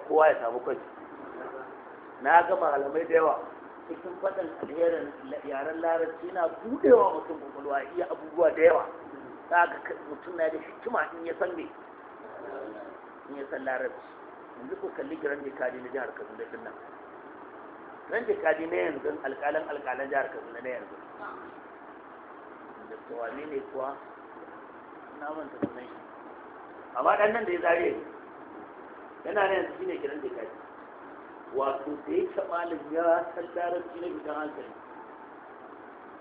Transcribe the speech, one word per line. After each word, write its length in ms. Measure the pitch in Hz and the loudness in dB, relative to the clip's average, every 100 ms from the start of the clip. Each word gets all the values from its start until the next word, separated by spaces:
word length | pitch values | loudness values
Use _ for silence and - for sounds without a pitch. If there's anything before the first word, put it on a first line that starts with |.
| - | 4
kowa 180 | 151 156 | 10 10
ya 80 | 139 | 10
samu 200 | 117 120 | 2 0
kwanci. 240 | 127 127 - - - - - - - - - - - - - - | 0 -2 -4 -12 -14 -12 -12 -10 -10 -10 -10 -12 -14 -14 -14 -2
Na 200 | 131 165 | 6 8
ga 120 | 175 180 | 8 4
malamai 500 | 160 143 139 156 160 | 4 2 2 0 4
da 60 | |
yawa 240 | 160 160 139 - - - - - | 6 8 4 -2 -12 -14 -16 -12
cikin 240 | 165 180 175 | -10 -8 -4
faɗin 280 | 190 185 170 - | -2 0 -4 -4
alherin 500 | - 151 170 165 143 139 135 | -6 2 4 4 -2 -8 -8
la-, 120 | 143 143 | -8 -4
yaren 320 | 135 151 165 | -4 -2 0
larabci 520 | 165 165 165 - 359 | 2 4 2 -2 -4
na 160 | 370 165 | 0 0
buɗewa 640 | - 226 269 - 240 202 | 0 -4 4 12 12 12
mutum 260 | 233 - 156 | 4 -2 -6
ƙwaƙwalwa, 420 | 139 - 143 139 127 175 | -8 -8 -2 -2 0 -2
iya 100 | 170 | -2
abubuwa 400 | 160 156 151 160 | -2 -4 6 6
da 80 | 147 | 10
yawa. 220 | 160 160 110 - - - - - - | 10 10 6 -4 -12 -12 -12 -14 4
Za 160 | 175 175 | 6 6
ka 120 | - | 4
ka, 120 | - - - | -6 -8 -8
mutum 260 | 147 - 180 | -10 -8 0
na 120 | 160 | 2
da 100 | - | 0
hikima 500 | - - - 240 156 170 | -6 -8 0 2 2 -2
in 100 | 165 | -6
ya 80 | 165 | 0
san 180 | 185 170 | 0 0
me, 140 | 151 - - - - - - - - - - - - - - - - | -6 -10 -16 -16 -16 -16 -14 -12 -10 -8 -8 -10 -12 -14 -16 -16 -12
in 60 | 139 | -10
ya 80 | 139 | -6
san 140 | 143 | -4
larabci. 400 | 131 127 127 - - - - - - - | -2 0 -2 -4 -12 -16 -16 -16 -16 -14
Yanzu 160 | 127 190 | -8 -6
ku 80 | 196 - | -6 -6
kalli 200 | 139 160 | -6 -4
Giran 240 | 151 143 | -2 -2
Jikadi 360 | 139 - 127 127 | -6 -4 -4 -2
na 80 | 127 | -6
jihar 200 | 131 117 - | -4 -4 -6
Kaduna 280 | 104 110 113 | -12 -10 -10
din 120 | 113 | -10
nan. 80 | 113 98 - - - - - - - - - - - - - | -12 -12 -14 -16 -16 -16 -16 -16 -16 -16 -16 -16 -16 -16 -4
Giran 160 | 190 | -2
Jikadi 400 | 226 202 165 156 165 | 2 4 6 4 2
na 100 | 175 | 2
yanzu, 320 | 180 143 147 151 | 2 2 -2 -2
alƙalan, 420 | 135 131 147 151 156 | -4 0 0 2 0
alƙalan 400 | 147 131 127 139 | -4 -4 -4 0
jihar 200 | 139 123 | 0 0
Kaduna 280 | 117 110 117 | -4 -10 -8
na 60 | 127 | -6
yanzu. 280 | 120 104 - - - - - - - - - - - - - - - - - - - - | -6 -8 -14 -14 -12 -10 -10 -12 -14 -16 -16 -16 -16 -16 -16 -16 -16 -16 -16 -16 -16 -14
Da 280 | - - 117 | -14 -10 -6
wane 280 | 117 135 151 | -6 -6 -6
ne 140 | 139 135 | -6 -4
kuwa? 220 | 131 135 139 - - - - - - - - - - - - | -4 -4 -6 -10 -16 -16 -14 -14 -14 -14 -16 -16 -16 -14 -10
Na 80 | 147 | -8
manta 260 | 156 143 - | -6 -8 -4
sunan 240 | - 123 | -4 -4
shi. 160 | 123 - - - - - - - - - - 120 | -10 -12 -14 -14 -14 -14 -14 -16 -16 -14 -6 4
Amma 200 | 151 202 | 6 8
ɗan 160 | 208 | 8
nan 120 | 226 | 6
da 80 | 214 | 2
ya 80 | 175 | 4
zare, 360 | 170 170 175 - - - - - - - - - - - - - | 6 6 6 0 -4 -12 -14 -16 -14 -14 -14 -14 -16 -16 -16 -10
yana 160 | 151 202 | -2 4
nan 100 | 190 | 4
yanzu 200 | 190 - - | 4 2 -2
shine 220 | 185 170 | -4 -2
Giran 200 | - - | -4 -4
Jikadi. 340 | - - - - - - - - - - - - - | -4 -6 -8 -10 -14 -16 -16 -14 -14 -14 -14 -14 -6
Wato 360 | 127 135 135 151 143 - | 0 0 0 -2 -6 0
da 60 | |
ya 120 | 170 - | 2 2
taɓa 140 | - - | 0 0
malam 320 | 170 170 156 143 | -2 -2 -4 -2
ya 340 | 156 170 165 170 | 4 6 6 4
san 100 | - 170 | -4 -6
larabci 460 | 175 175 175 170 160 | -2 0 -2 -4 -6
na 60 | 175 | -6
fitan 260 | 156 147 | -6 -4
hankali. 380 | 151 151 139 117 - - - - - - - - - - - - - - - | -4 -4 -6 -10 -14 -14 -14 -14 -16 -16 -16 -16 -16 -16 -16 -16 -16 -16 -16